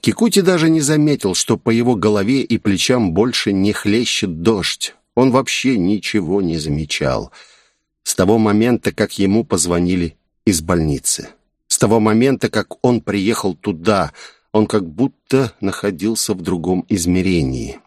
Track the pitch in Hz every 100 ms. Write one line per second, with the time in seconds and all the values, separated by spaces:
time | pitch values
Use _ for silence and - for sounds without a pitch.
0 | - - 226 196 180 180 160 160 139 156
1 | 151 139 98 90 - - - 113 120 117
2 | 107 104 98 135 - 113 - 95 - 127
3 | 104 82 123 117 - 98 98 104 - 107
4 | 120 - 98 80 87 107 87 - - -
5 | _ - 131 127 - - 127 123 90 104
6 | - 107 82 98 90 80 76 73 76 -
7 | 71 60 50 - - _ _ _ _ _
8 | - - 92 113 107 104 117 123 - -
9 | 104 - 98 104 110 95 90 87 87 92
10 | 85 - _ _ - 85 80 87 78 69
11 | - - - _ _ _ _ - 113 113
12 | 110 110 131 131 110 110 95 - 123 120
13 | - 101 98 113 98 87 - 82 87 101
14 | 76 - - _ _ 107 104 107 87 78
15 | 139 _ _ 131 123 _ 98 - 104 87
16 | 104 110 - 95 85 87 82 92 - 101
17 | 85 90 92 87 67 65 57 -